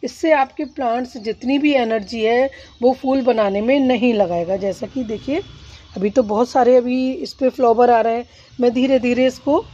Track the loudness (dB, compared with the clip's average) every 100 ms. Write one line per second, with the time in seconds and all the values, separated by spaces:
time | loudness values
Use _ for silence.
0 | -12 -6 0 2 0 -4 -12 -6 -4 -4
1 | -6 -10 -10 -8 -2 0 2 0 0 -2
2 | -4 -4 0 2 0 -4 -20 -2 0 0
3 | -2 0 0 0 0 0 0 2 2 2
4 | 2 2 0 0 -2 -4 -4 -6 -8 -8
5 | -8 -8 -6 -6 -6 -18 -20 -20 -16 -6
6 | -2 0 0 0 0 2 4 4 2 -2
7 | -4 -6 -10 -2 -4 0 0 4 4 4
8 | 2 -2 -8 _ -20 -2 0 2 2 2
9 | 2 2 0 0 -2 -2 -2